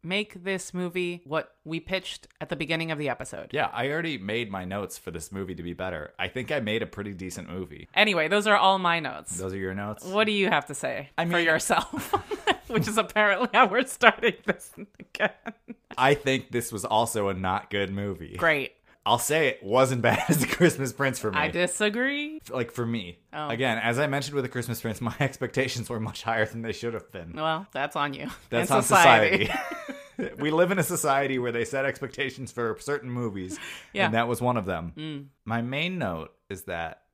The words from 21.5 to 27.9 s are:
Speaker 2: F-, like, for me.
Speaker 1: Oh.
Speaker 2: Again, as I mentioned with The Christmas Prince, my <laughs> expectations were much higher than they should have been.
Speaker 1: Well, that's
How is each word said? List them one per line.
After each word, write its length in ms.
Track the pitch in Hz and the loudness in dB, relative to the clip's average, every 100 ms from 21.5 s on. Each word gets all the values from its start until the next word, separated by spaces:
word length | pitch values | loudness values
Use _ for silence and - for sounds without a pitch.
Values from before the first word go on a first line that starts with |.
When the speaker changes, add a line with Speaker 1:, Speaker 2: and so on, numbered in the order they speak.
| 170 180 - 208 220 262 285 294 311 | 0 -2 0 0 2 -2 -2 -6 -10
Speaker 2:
F-, 80 | - | -6
like, 220 | 127 117 | -4 -4
for 120 | - 117 | -2 -2
me. 320 | 117 87 85 _ | -2 -6 -14 _
Speaker 1:
Oh. 160 | 151 151 | -8 -4
Speaker 2:
Again, 300 | 117 131 113 | 0 0 2
as 200 | 113 120 | 2 2
I 80 | 147 | 0
mentioned 280 | 139 139 | 0 -2
with 100 | 143 | -2
The 40 | 127 | -2
Christmas 320 | 127 117 113 | -4 -4 -4
Prince, 200 | 117 104 | -4 -2
my 140 | 120 - | -4 0
<laughs> 40 | |
expectations 680 | 135 - 131 - 131 123 107 | -2 0 -2 0 0 -2 -6
were 100 | 117 | -6
much 220 | 110 - | -6 -6
higher 240 | - 113 107 | -2 0 0
than 160 | 117 | -2
they 100 | 113 | -6
should 220 | - 117 | -4 -4
have 180 | 110 - | -6 -10
been. 220 | 95 85 | -14 -12
Speaker 1:
Well, 320 | 117 156 160 196 | -4 -2 -2 -4
that's 240 | 131 143 | -6 -4